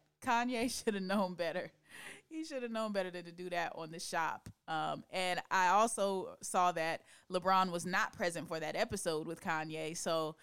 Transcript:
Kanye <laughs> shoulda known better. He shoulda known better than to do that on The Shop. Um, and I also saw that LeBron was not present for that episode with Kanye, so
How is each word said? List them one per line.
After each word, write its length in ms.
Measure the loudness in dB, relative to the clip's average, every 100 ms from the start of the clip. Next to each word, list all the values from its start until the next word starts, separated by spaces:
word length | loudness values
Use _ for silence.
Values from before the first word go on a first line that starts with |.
| _ -6
Kanye 460 | 0 2 2 0 0
<laughs> 120 | 0 -2
shoulda 140 | 0
known 340 | 2 2 2
better. 380 | 0 -2 -2 -6 _ _ -16 -16 -16 -10
He 160 | -8 -6
shoulda 240 | -6 -4
known 220 | -2 0
better 160 | 0 -2
than 160 | -4 -10
to 60 |
do 180 | -10 -4
that 220 | -2 -2 -4
on 160 | -8
The 80 | -8
Shop. 480 | -4 0 0 -2 -10 -14 -4
Um, 360 | -2 0 -2 -4
and 300 | -2 0 -2 2
I 200 | 4 6
also 680 | 6 6 2 0 0 -4 -8
saw 280 | -2 2 4
that 280 | 4 0 -2 -6 -20 -4
LeBron 400 | 0 4 4 4
was 140 | 0 0
not 260 | 0 0 0
present 320 | -2 0 -4
for 120 | -4
that 160 | -2 0
episode 500 | 0 0 0 -2 -2
with 160 | -6
Kanye, 540 | -2 -2 -2 -4 -4 -4
so 380 | 0 0 0 -6